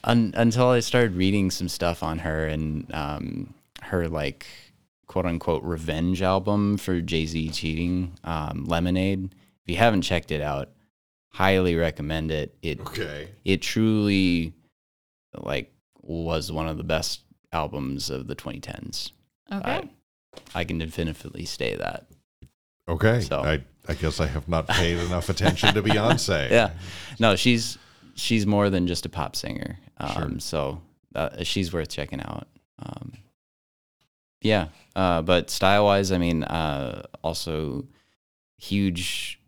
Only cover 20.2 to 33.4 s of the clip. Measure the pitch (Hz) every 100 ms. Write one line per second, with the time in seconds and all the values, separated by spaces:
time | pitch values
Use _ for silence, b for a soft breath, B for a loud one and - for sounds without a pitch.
20.2 | _ - - - 87 85 80 - 80 78
21.2 | - - 85 - 62 50 50 - - -
22.2 | _ _ - _ _ _ - 82 110 120
23.2 | - 71 71 78 65 _ - 80 78 -
24.2 | 76 65 71 82 76 90 85 85 87 87
25.2 | 85 90 90 90 - 104 104 107 110 139
26.2 | - 85 65 110 104 - B B B 131
27.2 | 113 98 123 120 113 - B B B -
28.2 | - 113 101 104 101 95 87 85 - -
29.2 | 73 - - - - - - _ - -
30.2 | 71 - - 80 69 82 - _ _ -
31.2 | 78 - 85 98 90 82 76 - 71 -
32.2 | - - - _ _ _ - - - -
33.2 | - _